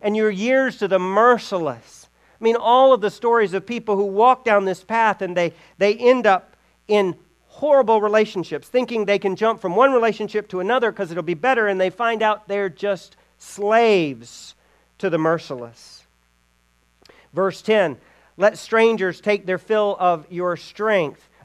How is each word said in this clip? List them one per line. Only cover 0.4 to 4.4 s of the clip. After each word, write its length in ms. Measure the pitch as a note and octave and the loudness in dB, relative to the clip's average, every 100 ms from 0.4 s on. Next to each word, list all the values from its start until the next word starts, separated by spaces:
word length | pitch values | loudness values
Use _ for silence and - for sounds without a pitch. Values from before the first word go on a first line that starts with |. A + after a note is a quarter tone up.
| A3+ C4 C4 - | 0 0 0 -2
to 120 | G3 | -2
the 100 | F#3 | 0
merciless. 1080 | F#3 G3 A#3 A#3 - F#3+ D#3 A#2 - - _ _ _ - | 0 2 4 4 0 -6 -6 -8 -14 -20 _ _ _ -4
I 40 | |
mean, 140 | A3+ A#3 | -2 0
all 340 | A3 B3 C4 | 2 4 6
of 80 | B3+ | 4
the 100 | G3+ | 0
stories 440 | - A#3+ A#3 G#3 | -4 0 0 0
of 120 | F#3 G3 | -2 -6
people 300 | A#3+ A3+ G3+ | -8 -4 -4
who 120 | G3+ | -2
walk 360 | G3 A#3+ B3 | 2 2 2